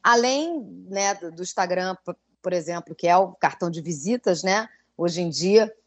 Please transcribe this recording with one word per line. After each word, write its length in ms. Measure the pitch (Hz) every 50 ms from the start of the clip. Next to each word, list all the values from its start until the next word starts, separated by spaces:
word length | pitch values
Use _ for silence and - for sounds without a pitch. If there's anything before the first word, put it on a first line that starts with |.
| -
Além, 580 | 233 240 240 233 254 269 285 311 339 339 302 220 190 175 180 180 185
né, 240 | 196 196 196 196 202
do, 160 | 196 175 165
do 120 | 165 165 185
Instagram, 520 | - - 214 185 180 180 180 180 185 185 - _
p-, 100 | - 175 _ _ _ _ _
por 100 | - 185
exemplo, 420 | 180 175 156 160 170 170 - - 160
que 140 | - -
é 80 | 170 175
o 160 | 185 196 180 175
cartão 360 | _ - 156 - - 180 170
de 120 | 160 165
visitas, 600 | 151 170 165 139 135 190 240 247 _ 214 180 156 -
né? 240 | 190 190 214 220 - _ _ _ _ _
Hoje 240 | - 170 175 160 170
em 80 | 180 170
dia 440 | 147 143 165 190 202 226 220 214 - _ _